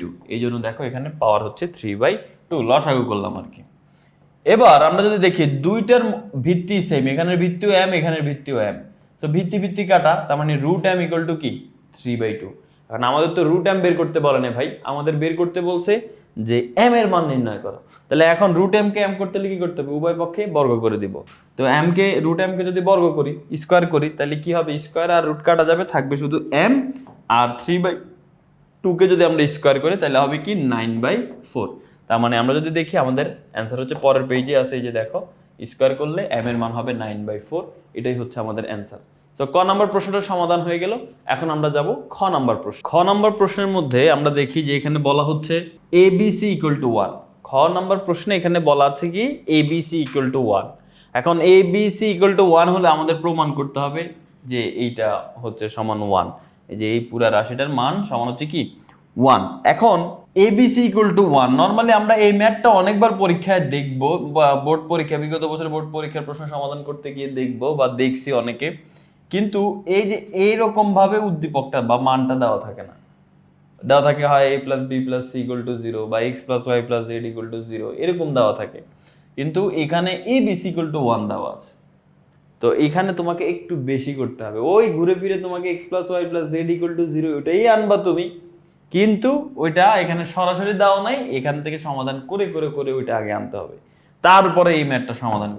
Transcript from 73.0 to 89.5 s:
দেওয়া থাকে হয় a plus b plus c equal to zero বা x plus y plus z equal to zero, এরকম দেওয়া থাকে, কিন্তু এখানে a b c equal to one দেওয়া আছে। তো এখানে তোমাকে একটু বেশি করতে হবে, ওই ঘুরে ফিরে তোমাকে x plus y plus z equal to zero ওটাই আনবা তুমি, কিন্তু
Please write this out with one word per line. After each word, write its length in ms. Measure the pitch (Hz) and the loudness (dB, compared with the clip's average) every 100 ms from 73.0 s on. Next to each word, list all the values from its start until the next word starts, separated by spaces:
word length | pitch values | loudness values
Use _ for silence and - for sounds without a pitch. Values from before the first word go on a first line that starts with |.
| _ _ _ _ _ _ _ _ 120 | _ _ _ _ _ _ _ _ 2
দেওয়া 140 | 135 147 | 4 4
থাকে 160 | 143 143 | 2 4
হয় 160 | 143 139 | 4 4
a 20 | 139 | 2
plus 180 | 131 135 131 | -2 -4 -4
b 20 | 131 131 | -4 -2
plus 180 | 127 127 | -4 -6
c 20 | 131 | -8
equal 180 | 120 123 120 | -6 -6 -6
to 40 | 120 | -6
zero 160 | 113 110 110 | -6 -6 -4
বা 60 | 113 120 | -2 -2
x 20 | 127 - | -4 -4
plus 160 | 123 123 123 | -4 0 -2
y 40 | 120 | 0
plus 140 | 117 113 | -4 -4
z 20 | 117 117 | -8 -8
equal 180 | 113 113 | -10 -10
to 60 | 117 113 | -10 -10
zero, 180 | 110 107 - | -10 -8 -6
এরকম 260 | 165 175 156 131 | -4 -2 -2 0
দেওয়া 160 | 107 101 | 0 0
থাকে, 200 | 104 - - _ _ _ _ - | -6 -12 -20 _ _ _ _ -8
কিন্তু 240 | 143 165 196 160 | -4 -2 -2 -2
এখানে 280 | 151 170 185 185 - | -2 -2 -2 -4 0
a 20 | 262 214 | 0 2
b 20 | 180 | -2
c 20 | 180 | -4
equal 180 | 165 160 | -4 -4
to 60 | 151 123 | -2 0
one 100 | 113 104 | 0 -2
দেওয়া 160 | 98 - - | -6 -8 -10
আছে। 160 | - _ _ _ _ _ _ _ _ - | -18 _ _ _ _ _ _ _ _ -2
তো 40 | 117 - 147 | 0 2 2
এখানে 240 | 165 190 180 | 2 -2 -2
তোমাকে 220 | 170 170 165 | -4 -4 -4
একটু 220 | 175 - 170 127 | -6 -6 -6 -2
বেশি 220 | 135 131 135 | -4 -4 -6
করতে 200 | 120 - 110 | -6 -6 -10
হবে, 120 | 107 135 | -4 2
ওই 100 | 202 226 160 | 4 4 2
ঘুরে 180 | 170 180 | 0 0
ফিরে 160 | 190 185 185 | 0 -4 -6
তোমাকে 220 | 180 180 170 | -6 -6 -6
x 20 | - | -6
plus 160 | 185 180 180 | -6 -4 -4
y 40 | 175 | -4
plus 140 | 170 156 | -4 -4
z 20 | 160 165 | -4 -2
equal 180 | 170 170 165 | -2 -4 -4
to 60 | 170 | -4
zero 140 | 151 156 147 | -2 -2 -4
ওটাই 240 | 143 180 226 | 0 2 4
আনবা 220 | 214 208 202 180 | 4 4 0 2
তুমি, 200 | 165 175 - - - _ _ _ | -2 -2 -8 -20 -20 _ _ _
কিন্তু 360 | 175 214 202 247 294 294 | 2 2 2 2 0 -4